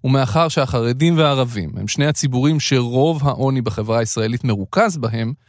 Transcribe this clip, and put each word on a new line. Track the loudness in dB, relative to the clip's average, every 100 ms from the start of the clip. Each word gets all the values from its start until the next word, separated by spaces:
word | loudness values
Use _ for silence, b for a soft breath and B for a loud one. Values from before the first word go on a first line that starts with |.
ומאחר | 0 2 2 2 2
שהחרדים | 2 0 0 0 2 2 4
והערבים | 2 2 0 -4 -6 -6
הם | -6
שני | -2 0
הציבורים | 0 0 0 2 0
שרוב | 0 0 2 2 2 2 -2
העוני | 0 0 0
בחברה | -2 -4 -2 -2
הישראלית | 0 -2 -2 -2
מרוכז | -2 -2 -2 0 0 0
בהם, | -4 -4 -6 -8